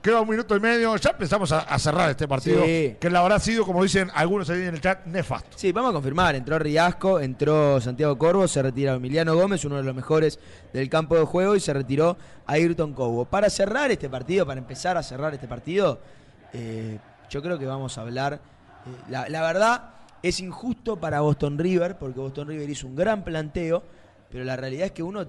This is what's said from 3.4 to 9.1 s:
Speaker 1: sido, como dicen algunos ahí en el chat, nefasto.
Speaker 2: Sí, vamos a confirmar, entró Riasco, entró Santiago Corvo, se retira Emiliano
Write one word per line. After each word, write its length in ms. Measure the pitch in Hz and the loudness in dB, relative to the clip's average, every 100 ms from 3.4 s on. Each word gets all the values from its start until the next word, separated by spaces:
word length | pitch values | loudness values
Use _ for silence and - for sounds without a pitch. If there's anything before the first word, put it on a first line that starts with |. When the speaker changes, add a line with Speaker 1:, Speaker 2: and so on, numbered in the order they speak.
Speaker 1:
sido, 240 | 202 226 | 2 0
como 180 | 196 180 | 2 2
dicen 280 | 190 190 185 | 4 2 0
algunos 360 | 147 165 202 156 | 0 2 0 0
ahí 120 | 175 | -2
en 100 | 180 | -4
el 60 | 165 | -2
chat, 240 | 180 190 165 | -2 -2 -4
nefasto. 500 | 180 - 117 - - | -6 -4 -6 -8 -2
Speaker 2:
Sí, 160 | 190 | 0
vamos 180 | 180 254 | 2 0
a 40 | |
confirmar, 400 | 165 131 151 180 | 0 -2 2 2
entró 240 | 135 127 156 | 2 -2 -2
Riasco, 600 | 151 156 175 175 190 185 | 2 4 2 2 2 2
entró 600 | 135 127 147 151 147 135 | 0 0 2 4 6 4
Santiago 360 | 117 123 151 131 | 0 0 0 4
Corvo, 280 | 160 190 185 | 4 4 2
se 160 | 143 | 2
retira 300 | 135 127 139 | 0 0 0
Emiliano 400 | 131 127 | 0 -2